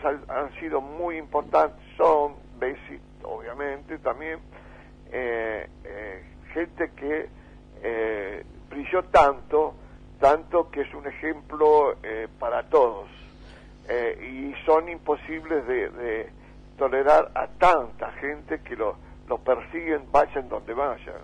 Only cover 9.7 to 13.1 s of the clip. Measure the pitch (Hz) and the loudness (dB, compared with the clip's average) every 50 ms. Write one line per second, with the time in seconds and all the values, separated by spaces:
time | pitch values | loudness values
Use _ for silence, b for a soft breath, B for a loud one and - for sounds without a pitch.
9.7 | - b b b b b b - - - 139 139 151 160 156 - 180 170 165 - | -2 b b b b b b -20 -2 4 6 6 6 6 2 0 0 0 0 2
10.7 | - 143 135 - - 147 143 139 131 - 156 156 160 147 - - 151 151 156 151 | -2 -4 -4 -4 -6 -10 -12 -12 -10 -8 -6 -6 -6 -6 -8 -12 0 4 6 8
11.7 | 151 151 143 127 - - - 107 110 110 113 107 - - 131 117 120 120 117 - | 8 8 6 4 2 -2 -6 -8 -8 -6 -8 -8 -10 -6 -4 -2 -2 -2 -2 4
12.7 | 160 151 127 117 107 98 101 101 | 6 6 6 6 4 -2 -8 -14